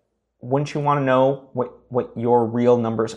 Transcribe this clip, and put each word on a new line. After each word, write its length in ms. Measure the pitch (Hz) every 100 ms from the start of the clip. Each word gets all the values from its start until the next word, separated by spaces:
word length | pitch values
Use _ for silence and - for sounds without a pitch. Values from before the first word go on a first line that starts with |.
| _ _ _ _
wouldn't 320 | 123 135 147
you 80 | 151
wanna 180 | 143 143
know 500 | 135 127 135 135 -
what, 200 | 123 123 - _
what 220 | 123 120 -
your 280 | 117 120 113
real 320 | 120 120 123
numbers 380 | 113 113 110